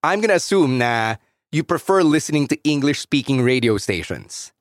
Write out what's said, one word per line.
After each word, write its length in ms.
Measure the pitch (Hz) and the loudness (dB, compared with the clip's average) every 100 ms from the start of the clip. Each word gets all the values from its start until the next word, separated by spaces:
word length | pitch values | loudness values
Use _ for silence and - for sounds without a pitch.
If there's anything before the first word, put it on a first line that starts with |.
I'm 160 | 156 196 | 0 0
gonna 140 | 220 | 2
assume 440 | 185 - 196 147 127 | 0 2 2 2 2
na 380 | 120 117 113 110 _ _ _ | 0 0 -2 -6 _ _ _
you 120 | 147 | -4
prefer 400 | 160 170 - 190 | -2 -4 2 4
listening 420 | 160 151 - 151 143 | 4 2 0 -2 0
to 100 | 143 | 0
English-speaking 800 | 151 147 139 143 - 147 123 135 | 0 0 0 -2 -2 -4 0 0
radio 340 | 123 127 117 104 | 2 2 0 -2
stations. 760 | - 90 76 73 50 - - _ | -2 -6 -6 -10 -12 -16 -16 _